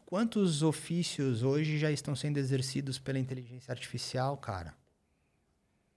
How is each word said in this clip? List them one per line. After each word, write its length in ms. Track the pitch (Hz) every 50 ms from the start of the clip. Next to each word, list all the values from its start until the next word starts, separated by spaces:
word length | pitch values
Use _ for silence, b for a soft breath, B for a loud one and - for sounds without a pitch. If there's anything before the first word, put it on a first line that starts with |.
| _
quantos 580 | - 175 196 233 226 - 214 196 180 156 143 156
ofícios 800 | 156 147 - - - 170 175 165 - - - 139 135 123 110 120
hoje 360 | 135 139 147 156 156 156 147
já 100 | 156 151
estão 240 | 147 135 - - 143
sendo 220 | 131 - 147 147
exercidos 600 | 143 135 131 135 131 131 - - 135 143 135 131 -
pela 180 | - 139 135
inteligência 540 | 135 131 131 135 127 123 117 123 123 - -
artificial, 640 | 127 120 - - - 120 - - - 131 127 135 143
cara? 400 | 139 - - 101 92 85 82 - _ _ _ _ _ _ _ _ _ _ _ _ _ _ _ _ _ _ _ _ _ _ _ _